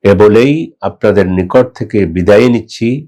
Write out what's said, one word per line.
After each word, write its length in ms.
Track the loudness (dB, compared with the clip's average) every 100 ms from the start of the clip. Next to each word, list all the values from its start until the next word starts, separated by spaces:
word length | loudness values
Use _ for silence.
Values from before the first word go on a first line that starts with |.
এ 80 | 2 2
বলেই 380 | 4 4 2 -2 -6 _
আপনাদের 440 | -12 -4 -2 0 0
নিকট 340 | -2 0 0 -2 -6
থেকে 240 | -6 -4 -2
বিদায় 340 | -2 2 4 4
নিচ্ছি। 380 | 0 -6 -8 -6 -6